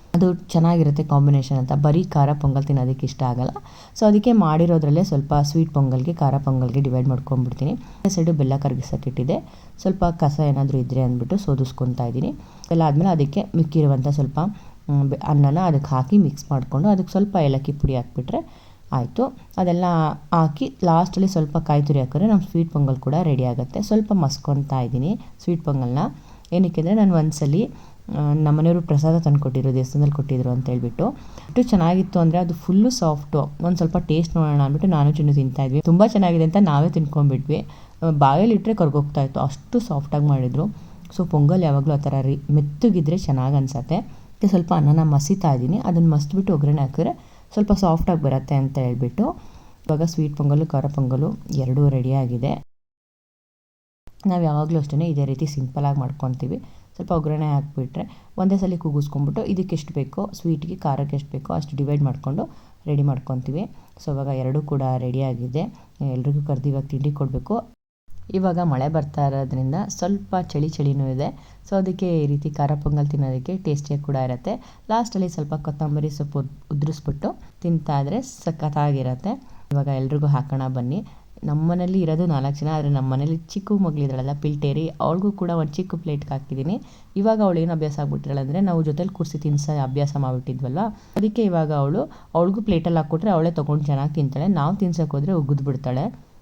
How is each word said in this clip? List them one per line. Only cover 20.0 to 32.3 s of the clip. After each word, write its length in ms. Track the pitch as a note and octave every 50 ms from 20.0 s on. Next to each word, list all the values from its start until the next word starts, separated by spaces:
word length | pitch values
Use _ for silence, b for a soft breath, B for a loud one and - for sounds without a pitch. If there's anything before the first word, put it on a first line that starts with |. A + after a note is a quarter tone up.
| D#3 D3+ D3 - - - F3
ಹಾಕಿ 440 | E3 D#3+ D#3 - - C4 C4+ - - F#3+
ಲಾಸ್ಟಲ್ಲಿ 440 | F3 D#3+ E3 F#3 - - F#3 F#3+
ಸ್ವಲ್ಪ 300 | F#3+ - E3 D#3 D3 -
ಕಾಯಿ 260 | E3 E3 - D3 D3 D3
ತುರಿ 160 | D3 C#3+ C#3
ಹಾಕಿದ್ರೆ 280 | B2+ B2+ - D3+ G3+
ನಮ್ಮ 140 | A3+ G#3+ F#3
ಸ್ವೀಟ್ 300 | - - - E3+ E3 E3
ಪೊಂಗಲ್ 260 | - D3 C#3+ C3+ B2+
ಕೂಡ 180 | C3 - C3 D3 E3+ F3+
ರೆಡಿ 200 | D#3 C3+ B2 B2+
ಆಗುತ್ತೆ. 380 | B2 A#2+ B2 - - - G3+
ಸ್ವಲ್ಪ 320 | G#3 - G#3+ A3 G#3+ G#3 G3+
ಮಸ್ಕೊತಾ 680 | F#3 D3 C3 C#3+ - - D3 C#3+ C#3+ C#3 C#3+ C3+ C3
ಇದ್ದೀನಿ 380 | B2 A#2 B2+ B2 C3+ F3 - B B B B - -
ಸ್ವೀಟ್ 220 | F3 F3 E3 -
ಪೊಂಗಲ್ನ. 340 | D#3 C#3 C3 B2 A#2+ B2 C#3+ D#3 C#3+ C#3+ B B B B B B B -
ಏನಕ್ಕೆ 280 | F3+ F#3 E3+ - D#3+
ಅಂದ್ರೆ 140 | D#3 F3 G#3
ನಾನು 200 | A3 G#3 F#3+ F3
ಒಂದ್ಸಲಿ, 560 | D#3+ D#3 D3+ D3 - D3+ C#3+ D3 F#3+ A#3+ - B B B B B B - - -
ಆ, 160 | C#3+ D3 D3 D3
ನಮ್ಮನೆಯವರು 480 | D#3 D3+ D3 D3+ D#3 D#3+ E3+ F3 F3
ಪ್ರಸಾದ 380 | E3 - D3+ C#3+ D#3 D#3+ E3 E3+
ತಂದ್ಕೊಟ್ಟಿದ್ರು, 540 | E3 D3+ C#3+ C#3+ C#3+ C3 B2+ C3 C3 C3+ B2+
ದೇವಸ್ಥಾನದಲ್ಲಿ 380 | C3 B2+ B2+ - C#3+ D3 D3
ಕೊಟ್ಟಿದ್ರು 380 | C#3+ C#3+ C#3 - C3+ B2+ B2 B2+
ಅಂತ 200 | B2 C3 B2+ -
ಹೇಳ್ಬಿಟ್ಟು. 380 | B2 A#2+ A#2+ A#2 - - F3
ಅಷ್ಟು 560 | B3+ D4 - - - - - - - - B3 B3
ಚೆನ್ನಾಗಿತ್ತು 560 | - G#3+ F#3 D#3+ E3+ F3+ F#3+ F#3 F#3+ - F3
ಅಂದ್ರೆ 180 | E3 D#3+